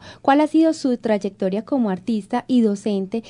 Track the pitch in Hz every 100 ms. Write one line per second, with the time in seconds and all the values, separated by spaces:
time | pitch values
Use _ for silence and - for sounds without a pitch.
0 | - - - 285 302 320 320 320 269 247
1 | 226 208 202 196 190 196 220 277 220 185
2 | - 220 196 240 - 254 220 202 220 202
3 | 190 226 -